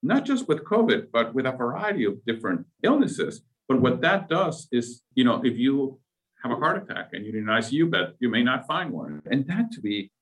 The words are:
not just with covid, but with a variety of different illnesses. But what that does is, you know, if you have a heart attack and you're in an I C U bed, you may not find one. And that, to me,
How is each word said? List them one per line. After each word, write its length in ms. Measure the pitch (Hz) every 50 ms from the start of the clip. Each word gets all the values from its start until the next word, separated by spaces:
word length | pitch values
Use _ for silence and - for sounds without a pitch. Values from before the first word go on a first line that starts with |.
| -
not 220 | - 233 277 277
just 240 | 269 277 247 - -
with 160 | 151 147 -
covid, 420 | - 208 226 226 - - - - - -
but 200 | 117 113 - -
with 120 | 131 127
a 80 | 131 127
variety 500 | 127 123 120 - - 98 214 202 - 117
of 220 | 104 - - -
different 400 | 113 113 113 - 101 90 85 - _ _ _ -
illnesses. 580 | 202 277 302 247 170 - - - - - - - _ _ _ _ -
But 100 | 131 123
what 220 | 123 127 - -
that 260 | 156 170 196 196 - -
does 400 | 160 175 190 165 - - - - -
is, 300 | 120 117 120 - - _ _ -
you 80 | 127 127
know, 180 | 123 113 - 123
if 120 | 131 113 113
you 420 | 123 135 139 139 135 135 135 - _ _ _ _ _ _ _ _ -
have 100 | 123 120
a 20 |
heart 260 | - 151 160 180 196
attack 280 | 196 - 92 - 85 -
and 140 | - 92 104
you're 100 | 107 113
in 80 | 107 107
an 60 | 107
I 100 | 110 113
C 160 | 113 117 127 156
U 80 | 165
bed, 280 | 165 - 90 90 - - -
you 100 | 123 120
may 140 | 107 117 120
not 220 | 123 127 135 -
find 260 | - 151 175 180 151
one. 300 | 117 78 - 73 76 76 - -
And 160 | - 139 135 147
that, 240 | 180 214 240 226 -
to 80 | -
me, 280 | 104 104 104 101 98 - _ _